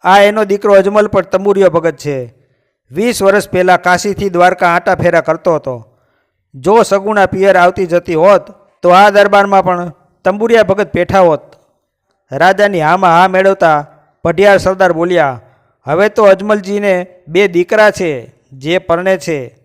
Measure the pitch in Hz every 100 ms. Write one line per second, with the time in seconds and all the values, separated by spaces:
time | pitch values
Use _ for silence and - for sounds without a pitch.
0 | 180 196 202 214 202 202 208 196 190 208
1 | 208 202 180 185 196 196 190 165 165 147
2 | 147 139 120 _ _ _ _ _ _ 131
3 | 233 214 196 202 - 180 185 180 180 180
4 | 208 190 202 175 180 185 180 170 175 180
5 | 175 170 160 165 - 156 139 123 107 _
6 | _ _ _ _ _ 135 139 220 214 196
7 | 196 214 190 190 196 185 180 185 180 175
8 | 175 160 180 196 - - _ _ 175 180
9 | 208 202 202 202 202 196 180 180 175 -
10 | _ _ 190 202 226 233 196 196 202 -
11 | 175 196 175 147 - _ _ _ _ _
12 | _ _ _ 131 175 190 208 185 151 180
13 | 190 170 190 185 190 190 170 151 147 _
14 | _ _ 170 165 202 196 165 190 185 160
15 | 175 175 143 120 _ _ _ _ - 160
16 | 208 214 208 190 208 208 190 202 202 180
17 | 180 - - 170 202 175 175 220 214 -
18 | 175 135 117 _ _ 135 139 180 185 170
19 | 185 190 - 151 123 _